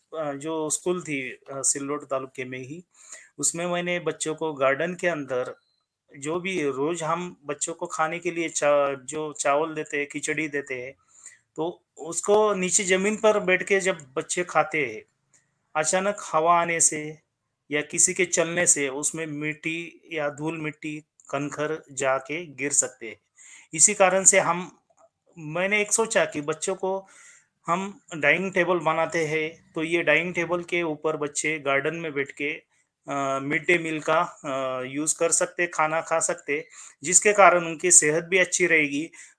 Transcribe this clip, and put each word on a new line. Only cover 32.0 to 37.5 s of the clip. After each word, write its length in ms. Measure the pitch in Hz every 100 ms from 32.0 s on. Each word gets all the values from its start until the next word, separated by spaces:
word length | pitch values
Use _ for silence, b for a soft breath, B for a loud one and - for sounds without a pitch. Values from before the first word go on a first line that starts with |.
| 165
बैठ 160 | 139 135
के, 200 | - 147 160 - _ _ _ -
अ, 300 | 139 139 135
मिड 240 | 139 160 151
डे 120 | 175
मील 220 | 160 156
का, 200 | 151 160 175 -
अ, 380 | 151 135 131 131 127
यूज़ 280 | 139 156 -
कर 120 | 165
सकते, 360 | 151 175 - 175
खाना 340 | - 156 160
खा 200 | 160 165
सकते, 480 | 156 170 - 143 - B B B
जिसके 300 | 143 175 214
कारण 320 | 202 185